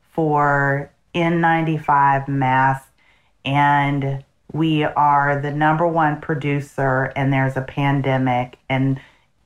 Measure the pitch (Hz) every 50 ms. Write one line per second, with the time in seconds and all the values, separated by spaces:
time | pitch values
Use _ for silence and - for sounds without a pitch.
0 | _ _ - - 160 151 147 147 147 143 143 139 139 139 139 143 143 - _ _
1 | _ _ - 175 170 165 170 170 165 165 165 165 160 160 160 147 - - 147 143
2 | 139 139 139 135 135 - 139 139 131 127 131 131 131 135 135 135 - _ _ _
3 | _ _ _ _ _ _ _ _ - 131 139 143 143 143 143 143 143 143 143 139
4 | 139 139 135 135 - _ _ _ _ - - 147 160 160 156 151 151 - - -
5 | 147 147 143 143 139 143 143 139 139 147 143 151 151 156 160 156 175 170 160 165
6 | 156 151 151 151 - - 160 143 143 143 143 143 139 - - - 135 135 131 131
7 | 135 131 - 139 135 135 139 135 135 131 131 135 135 - - 147 143 139 139 143
8 | 131 135 131 131 131 131 123 123 127 127 - _ _ - 135 131 135 135 135 135
9 | - - _ _ _ _ _ _ _